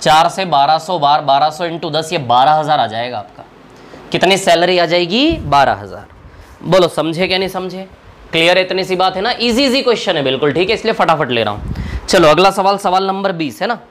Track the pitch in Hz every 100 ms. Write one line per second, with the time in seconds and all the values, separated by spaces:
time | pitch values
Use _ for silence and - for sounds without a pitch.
0 | 160 156 170 180 185 143 139 156 156 180
1 | 143 151 147 139 151 151 170 165 170 151
2 | 160 175 123 120 139 156 151 151 117 110
3 | 123 117 - - - - - - - -
4 | - 170 175 190 208 220 175 180 165 175
5 | 175 220 302 - 147 139 127 101 101 90
6 | - - - - - - - 185 170 -
7 | 156 165 185 185 190 185 185 185 190 -
8 | - - - 165 165 180 185 185 175 185
9 | 185 180 214 - 240 226 285 262 247 226
10 | - 165 135 131 147 147 190 220 220 226
11 | 180 156 135 120 104 104 - - - -
12 | - 190 160 156 190 190 196 196 196 185
13 | 190 190 202 175 151 110 196 220 -